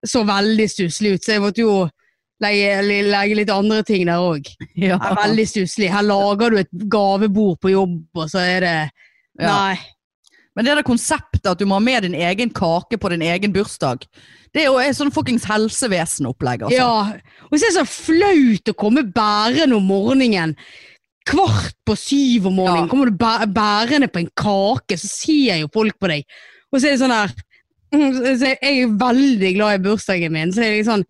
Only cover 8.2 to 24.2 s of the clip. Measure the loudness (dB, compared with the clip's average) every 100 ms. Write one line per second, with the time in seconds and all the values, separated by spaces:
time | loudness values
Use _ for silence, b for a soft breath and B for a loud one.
8.2 | -6 -2 -2 0 0 -2 -4 b b b
9.2 | b -6 -2 0 0 -4 -10 _ _ _
10.2 | _ b b -4 0 0 2 0 0 -4
11.2 | -2 -4 -2 -2 0 2 2 0 -2 -2
12.2 | -2 -2 -2 -2 0 0 -2 -4 -2 -2
13.2 | -2 -2 -2 -2 -4 -4 -4 -4 -10 b
14.2 | b b b -2 2 2 2 0 -2 -2
15.2 | -2 -2 -2 0 0 -2 -2 -2 -2 -4
16.2 | -6 -4 -4 -4 -2 0 2 2 -2 -6
17.2 | _ _ -2 0 2 2 -2 -6 0 2
18.2 | 4 4 4 2 -2 -2 0 0 0 0
19.2 | 0 2 0 2 2 2 2 0 2 2
20.2 | 2 0 -2 -6 B B B B _ _
21.2 | -4 0 2 0 -2 -8 -4 -4 0 0
22.2 | 2 2 2 0 2 0 0 2 2 2
23.2 | 0 0 -2 0 0 0 0 0 0 -2